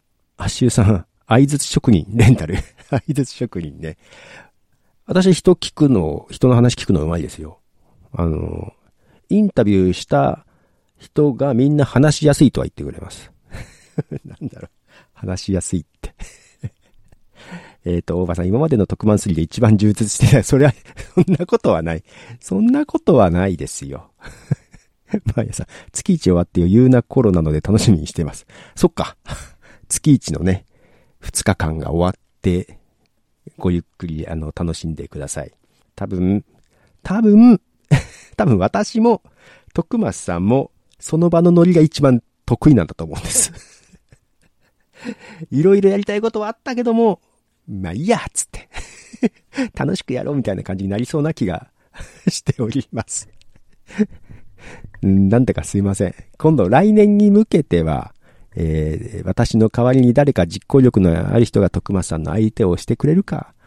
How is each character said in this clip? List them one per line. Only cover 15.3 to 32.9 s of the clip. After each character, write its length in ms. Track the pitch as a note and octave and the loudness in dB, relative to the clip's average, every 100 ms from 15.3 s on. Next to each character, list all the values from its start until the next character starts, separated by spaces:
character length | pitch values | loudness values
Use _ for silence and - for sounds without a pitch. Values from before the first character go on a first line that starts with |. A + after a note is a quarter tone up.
| F#2 | -8
し 100 | - | -4
や 80 | F#2 | -4
す 160 | - F2+ | -2 -8
い 40 | |
っ 40 | - _ | -8 _
て。 140 | - - - _ _ _ - _ _ _ | -16 -16 -20 _ _ _ -16 _ _ _
<laughs> 840 | _ _ _ _ - F3 - _ | _ _ _ _ -20 -20 -20 _
え 140 | F2 F2 | -6 -6
ー 40 | |
と、 180 | - F2 | -4 -4
大 60 | F2+ | -4
場 80 | |
さ 80 | E2+ | -4
ん、 60 | F2 | -2
今 100 | A2+ | -2
ま 100 | D#3+ | 0
で 80 | B2 | 0
の 100 | F#2 | -2
特 200 | - G#2+ | -2 0
番 120 | G#2 | 0
ス 100 | G2+ | 0
リ 60 | |
ー 20 | D#2+ | -4
で 60 | |
一 180 | E2 - | -4 0
番 160 | A2+ G#2 | 2 4
充 160 | G#2 | 2
実 160 | G#2 G#2+ | 0 -4
し 180 | - - | 0 4
て 60 | |
な 60 | B2 | 4
い。 40 | |
そ 140 | - C3+ | 4 2
れ 80 | C#3+ | 2
は、 80 | - _ | 0 _
<laughs> 200 | - - | -20 -6
そ 60 | - | 0
ん 40 | F3+ | 0
な 140 | E3+ F3+ | 0 0
こ 120 | A#3 | -2
と 120 | - | 0
は 120 | E2+ | -2
な 120 | E2 | -2
い。 80 | D#2+ - - - A#2 | -6 -8 -20 -20 -20
そ 200 | - F#2+ | -6 -2
ん 60 | A#3 | 0
な 180 | C#4 | 0
こ 140 | D4 - | -2 -4
と 160 | - | 2
は 160 | C#3+ F#2 | 4 4
な 160 | F2 G2 | 2 -2
い 100 | E2+ | -4
で 120 | C2 | -8
す 180 | - C#2 | -12 -14
よ。 240 | C2+ - _ - - - - _ - _ _ _ | -14 -18 _ -20 -20 -8 -8 _ -20 _ _ _
<laughs> 220 | G#3 - - | -6 -4 -6
ま 80 | A2 | -6
あ、 40 | |
さ、 140 | - - - - | -8 -12 -14 -16
月 220 | - - | -14 -2
一 80 | E3+ | 0
終 80 | F2+ | 2
わ 100 | F2 | 0
っ 40 | F2 | 0
て 140 | F2+ | 0
余 120 | F2 | 2
裕 160 | G#2+ B2+ | 4 6
な 140 | B2 | 4
頃 280 | - - A2+ | 2 0 2
な 120 | F2 | 2
の 100 | D#2+ | 0
で 80 | D2+ | -2
楽 180 | E2 A2 | 0 0
し 140 | - | 2
み 60 | F2 | 2
に 80 | D#2+ | 0
し 60 | |
て 120 | - | -8
ま 80 | - | -8
す。 140 | - _ - - | -8 _ -20 -20
そ 140 | - E3+ | -2 -2
っ 40 | |
か。 240 | - - - | -2 -10 -10
<laughs> 640 | - - - _ _ _ - | -16 -16 -16 _ _ _ -10
月 240 | - - | -4 2
一 200 | C3+ - | 2 0
の 80 | D2 | -4
ね、 240 | F2+ F#2 _ _ _ _ _ _ | -2 -4 _ _ _ _ _ _
二 240 | - - | -12 -6
日 100 | - | -2
間 240 | F#2+ D#2 D#2+ | -2 -2 -4
が 140 | - | -6
終 120 | E2 | -2
わ 60 | F2+ | -2
っ 300 | - _ _ | -4 _ _
て、 380 | G2 F2+ - - _ | -2 -2 -6 -18 _